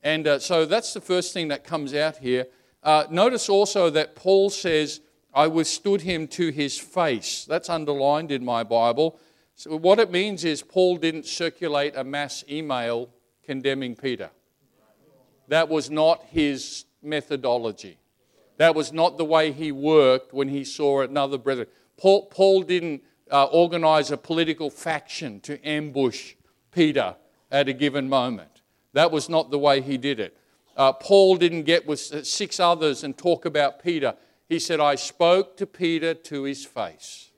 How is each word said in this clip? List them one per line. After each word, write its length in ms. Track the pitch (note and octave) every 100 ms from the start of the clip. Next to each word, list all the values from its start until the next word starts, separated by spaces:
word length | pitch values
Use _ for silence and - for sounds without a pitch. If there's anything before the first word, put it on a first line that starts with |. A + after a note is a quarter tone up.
And, 240 | D3 D#3 D3+
uh, 120 | C#3+
so 260 | - E3+ D#3+
that's 280 | G#3 A#3
the 80 | -
first 320 | - F3+ F3+
thing 140 | F#3+ D#3+
that 160 | C#3+
comes 300 | - E3 C#3+
out 240 | C#3+ D#3 D#3
here. 300 | C3 B2 B2+ _ _ _
Uh, 220 | D3 D3+ D3+
notice 400 | E3 A3 B3+ -
also 400 | G3 G3+ G3+ F3
that 260 | D3+ D3+ -
Paul 340 | F#3 G3 G3
says, 520 | G3 F#3 D#3 D3+ - _ _ _
"I 140 | C3 D#3
withstood 540 | D#3+ D#3+ - G3+ G3
him 260 | E3+ E3+ D#3
to 200 | - E3
his 280 | C#3+ C#3+ -
face." 680 | - - E3 A#2+ - - -
That's 220 | D#3+ -
underlined 640 | E3+ D3+ C#3+ C#3 D3 D#3+
in 140 | C#3 B2
my 180 | A#2
Bible. 560 | A2+ A#2 A#2 A#2+ D#3+ D#3 _ _ _ _
So 200 | - D#3
what 240 | E3 G#3
it 120 | G#3+
means 340 | F3 G#3 F#3+ E3
is 160 | D3
Paul 360 | - - F#3 F3+
didn't 280 | D#3+ D#3+ -
circulate 720 | - E3+ - E3+ D3 C#3+ C#3
a 80 |
mass 400 | C3 C#3+ C#3+ - -
email 600 | D3 D#3 B2+ A#2 A#2 B2 _ _ _
condemning 520 | _ C3+ C3 C3+ C3 A#2
Peter. 340 | C#3 A#2+ F#2 _ _ _ _ _ _ _ _ _ _ _ _
That 200 | D3+ D#3+
was 220 | D#3 B2+
not 340 | D3+ D#3 E3 -
his 600 | D#3+ D3 C3+ - - - _
methodology. 960 | D3 D3+ C#3+ C#3+ B2+ A#2+ A2+ G#2 G2 D#2+ _ _ _ _ _ _
That 180 | D#3+ D#3
was 180 | C#3
not 240 | D#3 E3+ D3+
the 80 | D#3
way 260 | D#3+ D#3
he 200 | C#3 D#3
worked 600 | C#3 C#3+ D#3 C3+ C3 C3
when 160 | C3+ C#3
he 160 | C#3
saw 380 | C3+ - C#3+ C#3
another 380 | B2+ C#3 C#3 C#3
brethren. 280 | B2 C3 A2+ _ _ _
Paul, 300 | F#3+ G3 G3
Paul 340 | - G3 F#3+
didn't, 420 | E3+ F3+ E3+ C#3+ _ _ _
uh, 140 | C#3 C3+
organize 680 | D#3+ F3 E3+ D#3+ D#3 C3+
a 60 | C#3+
political 520 | - E3 E3 D#3 D3+
faction 720 | - - D#3 - - D3 G2+
to 180 | - D3 D3
ambush 680 | D3+ D3+ C3+ C3 - - - _ _ _
Peter 440 | - D#3+ C#3+ G2+ F2 _ _ _
at 180 | C#3 C#3
a 60 |
given 340 | B2+ C#3+ C#3 C3+
moment. 500 | C3+ B2 A2 D#2 _ _ _ _ C#3+
That 140 | E3
was 180 | D#3 C3+
not 220 | E3 C#3+
the 80 | C#3+
way 220 | C#3+ C#3
he 140 | C3 C3+
did 200 | C3+ B2
it. 160 | F#2+ _ _ _ _ -
Uh, 160 | C3+
Paul 460 | C3+ - G3 F#3+ F#3
didn't 280 | F3 E3 D3
get 200 | E3+ D3
with 140 | D3 -
s-, 160 | D3 C3+
six 320 | - G3+ -
others 440 | F3 E3+ D#3 C3
and 120 | D3 C3+
talk 300 | F3 E3+ E3+
about 380 | D3+ C#3+ -
Peter. 320 | F3+ E3 C3+ G#2 _ _ _
He 80 | E3
said, 220 | D#3+ E3
"I 160 | D3 C#3
spoke 600 | - - E3+ F#3 F#3+ -
to 100 | G3
Peter 480 | - F3+ E3 E3 E3
to 280 | - D3
his 220 | C#3 C3+ -
face 680 | - G2 D#2 - - -